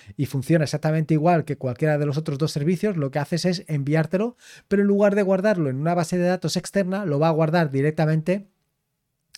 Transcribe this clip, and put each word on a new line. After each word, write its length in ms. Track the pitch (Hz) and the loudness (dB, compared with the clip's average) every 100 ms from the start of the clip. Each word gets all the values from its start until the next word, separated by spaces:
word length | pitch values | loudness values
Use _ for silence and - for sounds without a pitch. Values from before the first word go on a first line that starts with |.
| - - | -20 -6
y 100 | 135 | -4
funciona 380 | 139 123 170 | -4 0 0
exactamente 500 | 139 147 156 160 151 | 2 -2 -2 0 0
igual 300 | 156 156 170 | 2 4 2
que 140 | - 143 | 0 -6
cualquiera 400 | 131 120 156 151 | -6 -2 0 0
de 80 | 147 | 0
los 100 | 143 | -2
otros 220 | 160 139 | -4 -4
dos 140 | 151 | -2
servicios, 440 | - 143 180 214 175 | -2 -2 0 -2 -2
lo 140 | 139 | -2
que 80 | 147 | -4
haces 260 | 143 175 | -4 -2
es 200 | 180 180 - | -2 -2 -4
enviártelo, 720 | 151 139 156 156 190 226 - - - _ | -4 0 0 0 0 -2 -6 -20 -20 _
pero 140 | 196 | 2
en 60 | 202 | 2
lugar 280 | 202 208 202 | 4 4 4
de 60 | |
guardarlo 460 | 190 190 202 190 147 | 2 2 2 2 0
en 80 | 131 | 0
una 180 | 156 | 0
base 220 | 175 165 180 | 0 0 0
de 120 | 175 | 0
datos 280 | 180 160 185 | 0 -2 -4
externa, 480 | - 202 185 190 | -4 -2 -2 -2
lo 140 | 196 143 | -2 0
va 100 | 160 | 2
a 40 | |
guardar 400 | 156 156 170 160 | 2 2 2 2
directamente 720 | 135 143 156 156 160 156 190 196 _ _ _ _ _ _ _ _ | 2 0 0 0 0 0 -4 -4 _ _ _ _ _ _ _ _